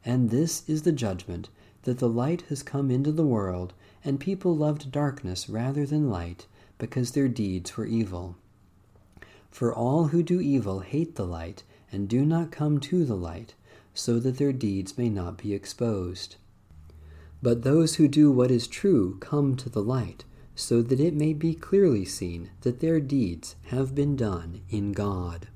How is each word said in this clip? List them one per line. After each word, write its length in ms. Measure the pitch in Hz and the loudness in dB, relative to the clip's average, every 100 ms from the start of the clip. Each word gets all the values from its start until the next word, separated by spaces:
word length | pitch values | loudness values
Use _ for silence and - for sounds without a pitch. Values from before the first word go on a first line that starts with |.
And 260 | 120 127 120 | 0 2 2
this 380 | 117 165 - - | 2 0 -2 -4
is 140 | 156 | 0
the 100 | 156 | 0
judgment, 560 | 147 113 92 - 87 78 - - _ | 0 -2 -4 -8 -10 -10 -18 -20 _
that 160 | - 123 | -6 0
the 100 | 123 | 0
light 320 | 113 131 170 - | 2 0 -2 -4
has 120 | 139 | -8
come 300 | - 139 139 | -4 -2 0
into 220 | 123 143 | 2 2
the 120 | 156 156 | 2 2
world, 480 | 113 95 90 90 - - - | 2 0 -4 -6 -12 -20 -10
and 160 | 143 135 | -4 -4
people 340 | 180 190 185 | -2 -2 0
loved 380 | 160 151 147 139 | 2 0 -2 -4
darkness 560 | 135 147 131 95 92 - | -2 -2 -2 -8 -8 -6
rather 380 | 107 123 139 143 | -4 -2 -2 0
than 240 | 151 147 | 0 0
light, 380 | 92 85 90 - - - - | -2 -6 -10 -18 -20 -20 -10
because 340 | 120 - 123 | -6 -2 -2
their 180 | 147 135 | 2 0
deeds 480 | 117 101 92 87 - | 0 -2 -2 -6 -8
were 80 | 107 | -2
evil. 500 | 113 104 90 90 87 _ _ _ _ _ - _ - - - _ | -2 -2 -4 -10 -12 _ _ _ _ _ -20 _ -20 -20 -20 _
For 240 | - 117 | -2 -2
all 340 | 117 120 147 160 | 0 0 2 2
who 140 | 165 | 2
do 200 | 170 180 | 2 0
evil 400 | 147 139 104 95 | 2 0 0 -4
hate 340 | 92 147 165 - | -4 -4 -4 -4
the 100 | 92 | -6
light, 380 | 85 82 - - - _ | -6 -10 -14 -20 -20 _
and 180 | 98 101 | -6 0
do 160 | 120 147 | 2 4
not 260 | 165 160 | 2 -2
come 300 | - 151 147 | -2 0 0
to 240 | 135 180 147 | 0 0 0
the 100 | 101 | -2
light, 380 | 85 87 113 - - - - | -4 -10 -14 -20 -20 -20 -18
so 260 | - - 117 | -8 0 2
that 180 | 127 131 | 0 0
their 140 | 143 | 0
deeds 460 | 131 113 98 95 - | 0 -2 -2 -4 -2
may 100 | 120 | 0
not 300 | 104 87 90 | 0 -4 -6
be 160 | 104 | -4
exposed. 840 | 101 - - 117 104 90 92 - - - - _ - - - - - - - | -4 -6 -4 -2 -2 -4 -8 -12 -16 -20 -20 _ -20 -20 -20 -20 -20 -20 -4
But 220 | 123 120 | 0 2
those 320 | 127 151 160 - | 4 4 4 4
who 140 | 151 | 4
do 200 | 143 151 | 8 6
what 200 | 127 123 | 8 6
is 160 | 123 117 | 4 0
true 500 | - 202 151 92 - | -2 4 4 4 -4
come 340 | - 147 143 127 | -2 0 2 0
to 120 | 120 | -4
the 140 | 110 | -4
light, 420 | 104 131 98 - - - - - | 0 0 -2 -8 -20 -20 -20 -12
so 260 | - 120 | 0 2
that 180 | 117 131 | 4 2
it 140 | 160 | 2
may 200 | 147 151 | 2 0
be 200 | 151 165 | 2 -2
clearly 500 | 160 - 196 190 110 | -2 2 4 6 4
seen 460 | 90 - 90 85 82 - | 0 -6 -6 -6 -10 -4
that 180 | - 123 | -4 0
their 200 | 160 165 | 2 2
deeds 560 | 135 139 101 82 - - - | 2 0 0 -2 -10 -18 -6
have 280 | 127 135 139 | -4 -2 0
been 200 | 143 139 | 0 2
done 460 | 110 90 82 85 - | 0 -2 -6 -12 -6
in 220 | 104 101 | -4 -2
God. 560 | 98 101 95 87 85 90 | -2 -2 -2 -6 -8 -14